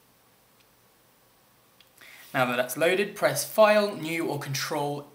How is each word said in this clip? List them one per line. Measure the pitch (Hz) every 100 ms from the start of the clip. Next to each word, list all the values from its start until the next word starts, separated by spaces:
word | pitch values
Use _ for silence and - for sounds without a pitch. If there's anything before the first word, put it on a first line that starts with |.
| _ _ _ _ _ _ _ _ _ _ _ _ _ _ _ _ _ _ _ _ - - -
Now | 139
that | 127 123
that's | 123 151
loaded, | 165 185 202 -
press | 151 139 -
File, | - 214 214 208 180
New | 156 165 -
or | 147
Control | 139 135 - 156 143 143 -